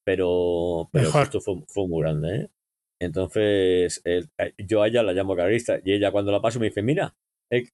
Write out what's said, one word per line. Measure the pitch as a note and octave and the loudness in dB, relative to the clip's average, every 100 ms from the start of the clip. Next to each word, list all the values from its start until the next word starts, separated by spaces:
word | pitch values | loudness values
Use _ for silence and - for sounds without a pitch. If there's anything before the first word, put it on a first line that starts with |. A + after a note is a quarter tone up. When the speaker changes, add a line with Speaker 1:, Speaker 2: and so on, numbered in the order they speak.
| - | -4
Speaker 1:
pero, | F#2+ F2+ F2+ F2 F2 F2 E2+ E2 | 0 0 2 0 0 -2 -4 -2
pero | - B2 | 0 2
el | |
Speaker 2:
Mejor. | |
Speaker 1:
susto | D3+ C#3 G2+ | 2 2 -2
fue, | - F2+ - | -4 -8 -6
fue | - F#2 | -4 -2
muy | E2 | 0
grande, | D#2 D2+ D#2 G#2+ | 0 -2 -2 -4
¿eh? | - _ _ _ _ _ | -6 _ _ _ _ _
Entonces, | F2 E2 F#2 A2 G#2 G2+ F#2 F2+ F2 - | -6 -4 -4 0 2 2 4 2 0 -2
el, | E2+ F2+ E2 - | -2 -2 -4 -6
eh, | F2+ - | -8 -6
yo | G2 G#2+ | -2 2
a | G#2+ | 2
ella | A#2+ | 2
la | G#2+ | 0
llamo | F2+ F#2+ F#2 | 0 -2 0
carrerista, | F2 A#2 A#2 G2 | 2 0 0 -4
y | F#2+ | 0
ella | G2+ G2+ | 2 2
cuando | G2 G2+ | 0 0
la | G2+ | 0
paso | A2+ A#2 | 0 0
me | A2 | -2
dice, | G#2 | -2
"Mira, | G#2+ E3+ D#3+ - _ _ _ | -2 0 -2 -8 _ _ _
el, | A#2+ A#2+ | -4 -2